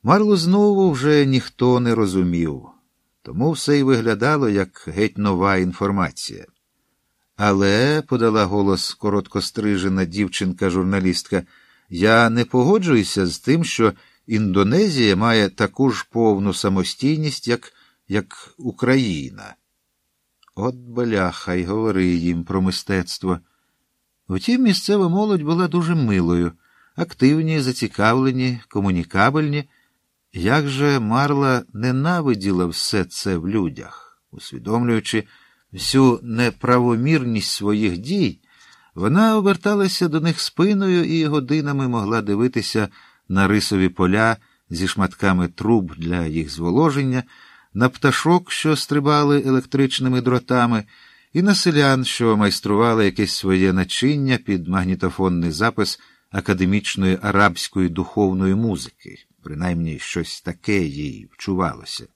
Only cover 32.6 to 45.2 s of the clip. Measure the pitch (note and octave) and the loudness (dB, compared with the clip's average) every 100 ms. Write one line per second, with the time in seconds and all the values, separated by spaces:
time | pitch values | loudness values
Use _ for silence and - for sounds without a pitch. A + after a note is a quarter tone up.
32.6 | F2 E2 - G#2+ F2 - G2+ F2 F2 G#2+ | -2 -4 -4 -2 -4 -6 -4 -4 -2 -2
33.6 | E2+ B1+ - - - _ _ C#3 - C2 | -4 -6 -18 -20 -20 _ _ -20 -18 -14
34.6 | G2 A2+ A#2+ A2+ - A2 G#2 _ _ _ | -4 -2 0 -2 -2 -6 -6 _ _ _
35.6 | _ F#2+ - C3+ C3 A#2 A#2+ A2+ A#2+ - | _ -10 0 4 4 4 -4 -2 -2 -2
36.6 | A#2 B2 B2 A#2 C3+ D#3+ B2 A2 - - | 2 4 4 2 2 0 0 -4 -4 -4
37.6 | G2+ G#2+ G#2+ F2 A#2+ G3+ B2+ - _ _ | -2 0 0 -2 -4 0 -2 -4 _ _
38.6 | - _ _ E2 G2 E3+ A3 A3 G3+ F#3 | -20 _ _ -4 0 2 4 2 2 0
39.6 | G3+ G#3 F#3+ - F3 D#3 E3 D#3+ - - | 0 0 0 0 -2 0 0 -2 -6 0
40.6 | F#3 G3+ G3 F3+ E3 D#3+ D#3 D3+ B2+ D#3 | 2 2 2 0 0 0 0 -2 0 -2
41.6 | C#3+ C#3 C3 A#2 G2+ A2+ G#2 G2+ B2 A#2+ | -2 -2 -2 -2 -2 -2 0 0 0 -2
42.6 | - A2+ G2+ _ _ _ - F#2+ F#2+ G#2 | -4 -2 -4 _ _ _ -4 2 4 2
43.6 | - G2+ F#2 F2+ F2+ G2+ A2+ A2+ _ _ | 2 2 0 2 2 2 2 0 _ _
44.6 | _ E2+ F#2+ - F#2 - | _ -6 -4 -2 -2 0